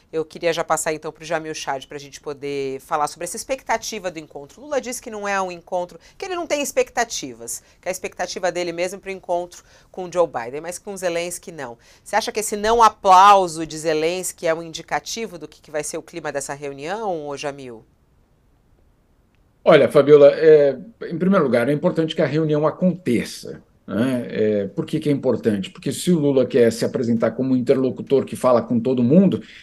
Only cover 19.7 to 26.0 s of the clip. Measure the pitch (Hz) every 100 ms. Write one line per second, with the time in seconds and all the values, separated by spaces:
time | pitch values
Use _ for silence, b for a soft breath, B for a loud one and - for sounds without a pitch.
19.7 | 151 117 147 135 147 143 - 160 151 143
20.7 | 123 - - - 170 185 196 135 117 123
21.7 | 147 180 170 160 - 143 156 156 151 156
22.7 | - 180 165 127 104 - - - - -
23.7 | _ - 107 131 123 - - 107 104 98
24.7 | - 156 151 147 135 127 107 117 101 92
25.7 | - 143 -